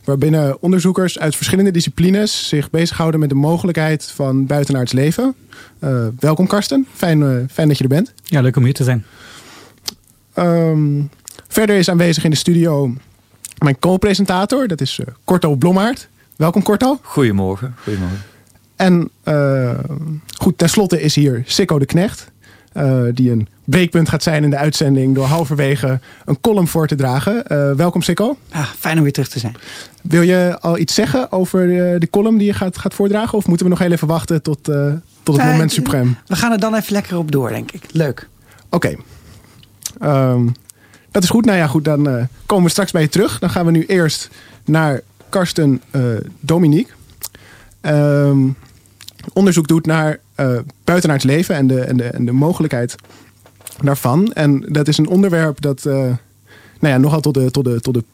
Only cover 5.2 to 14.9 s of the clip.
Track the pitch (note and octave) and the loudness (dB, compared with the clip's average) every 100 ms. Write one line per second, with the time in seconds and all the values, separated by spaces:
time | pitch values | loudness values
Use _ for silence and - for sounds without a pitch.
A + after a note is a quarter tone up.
5.2 | C4 B3+ - - - _ D3 B2+ A2+ B2 | -2 -4 -14 -20 -20 _ -4 -2 -4 -2
6.2 | D3 D#3 F#3 G3+ - C4+ C4 - F3 D#3 | 0 2 2 0 0 -2 -2 -2 0 2
7.2 | C#3+ B2 C3 - D#3 C#3 C3 C#3+ A#3+ - | 2 0 -4 0 0 2 2 0 0 -8
8.2 | - D3+ B2+ B2+ B2 C#3 B2+ A#2+ - - | -4 0 2 2 0 0 0 -2 -4 -16
9.2 | - - - - - _ - - _ _ | -20 -20 -20 -20 -20 _ -16 -16 _ _
10.2 | _ - F3 E3+ E3 D#3 D3 C#3+ D3 - | _ -2 0 2 2 2 0 -2 -4 -10
11.2 | - - - - G#3+ G3+ F3+ E3+ F3 D#3+ | -20 -20 -6 -2 2 2 2 2 2 2
12.2 | E3 D3 - E3+ E3 C#3+ C3+ B2+ - _ | 0 0 2 2 2 0 -2 -4 -12 _
13.2 | _ _ - - D3 C3+ E3+ F#3 G#3 F#3+ | _ _ -20 -2 -2 0 0 2 2 2
14.2 | G3 F#3 G3+ C4 B3+ D#3 C3+ | 0 0 0 -2 -2 -4 -4